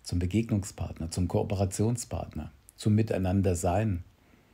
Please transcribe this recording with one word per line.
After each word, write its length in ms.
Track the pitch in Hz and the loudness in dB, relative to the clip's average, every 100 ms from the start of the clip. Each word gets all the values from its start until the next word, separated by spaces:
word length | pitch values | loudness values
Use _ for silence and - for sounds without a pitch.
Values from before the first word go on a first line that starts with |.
zum 160 | - 90 | -4 -2
Begegnungspartner, 920 | 90 104 113 104 92 - 90 - 85 | 0 0 2 0 -2 -8 -8 -8 -6
zum 180 | - 90 | -2 0
Kooperationspartner, 1200 | 107 98 98 95 - 107 120 - 82 80 78 76 - - - | 0 0 0 0 2 0 0 -4 -8 -8 -8 -10 -14 -20 -2
zum 180 | 107 | 2
Miteinandersein. 1120 | 104 110 92 92 98 95 85 90 92 110 87 - _ _ - _ | 4 4 0 2 2 2 2 2 2 0 -2 -6 _ _ -20 _